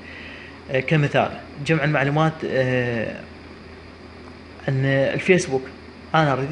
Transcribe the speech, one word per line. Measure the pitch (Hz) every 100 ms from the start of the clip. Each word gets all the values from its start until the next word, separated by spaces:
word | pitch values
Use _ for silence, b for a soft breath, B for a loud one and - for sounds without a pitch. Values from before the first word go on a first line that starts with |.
| B B B B B B -
آه، | 131
كمثال، | - 160 143 135 101 - - - 147
جمع | 160
المعلومات، | 143 147 139 147 160 156 -
آه، | 127 127 127 120 117 - - - - - - - - - - - - - - - - -
عن | 135 135
الفيسبوك. | 135 135 143 - 180 - 131 - - - - -
أنا | 160 151
أريد | 127 139